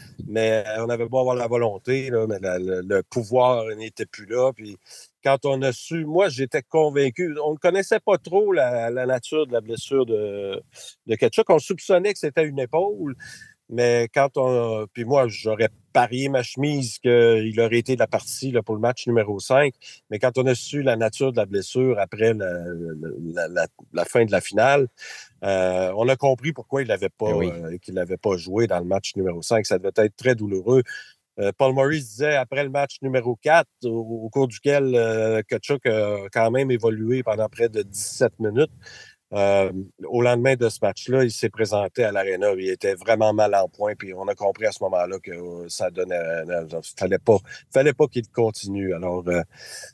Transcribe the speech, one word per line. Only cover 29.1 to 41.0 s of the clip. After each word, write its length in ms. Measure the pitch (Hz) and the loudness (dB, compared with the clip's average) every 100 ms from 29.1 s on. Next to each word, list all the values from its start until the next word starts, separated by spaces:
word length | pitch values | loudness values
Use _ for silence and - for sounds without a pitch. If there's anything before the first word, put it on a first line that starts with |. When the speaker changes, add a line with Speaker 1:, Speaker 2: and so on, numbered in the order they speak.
| - | -4
Speaker 1:
numéro 260 | 92 85 | -4 -4
cinq. 240 | - 113 98 | 0 0 0
Ça 140 | 95 | -2
devait 100 | 95 - | 0 2
être 180 | 107 - | 0 2
très 200 | 131 113 | 0 0
douloureux. 480 | 104 95 98 - 123 - - _ _ - | -2 -2 2 2 2 -6 -18 _ _ -4
Euh, 120 | 101 - | -2 2
Paul 160 | 135 | 2
Maurice 340 | 135 135 156 120 | 2 2 0 -6
disait 240 | 107 147 143 | -4 0 0
après 280 | 123 135 | 0 -4
le 60 | 143 | -2
match 280 | 143 143 - | -2 -4 -4
numéro 340 | 135 127 120 113 | -2 -2 0 -2
quatre, 320 | 147 165 - _ | 4 4 4 _
au, 420 | 123 113 113 113 113 | -4 -4 -6 -8 -4
au 40 | |
cours 180 | 139 131 | 0 0
duquel, 460 | - 143 143 135 120 | 0 0 2 2 2
euh, 460 | 113 110 110 110 | 2 0 0 0
Tkachuk 440 | 107 113 - 143 123 | -2 -4 -4 -2 0
a 300 | 110 104 101 101 | 0 0 -2 -4
quand 200 | 120 113 | 0 2
même 180 | 131 135 | 2 0
évolué 540 | 120 113 110 110 127 | 0 0 0 -2 -2
pendant 260 | 117 107 107 | -2 -2 -2
près 180 | - 117 | 0 0
de 140 | 107 | 0
dix-sept 520 | 98 - - - 120 - | -6 -8 -8 0 0 0
minutes, 320 | 107 113 156 - - - - _ - | -2 2 0 -2 -20 -20 -20 _ -6
euh, 360 | 101 101 98 95 95 95 - 87 | 0 4 4 2 -2 -10 -14 -4
au 140 | 120 | 2
lendemain 340 | 123 120 131 127 | 4 4 2 2
de 140 | 113 | 0
ce 80 | - | 0
match-là, 420 | 101 - | -2 -2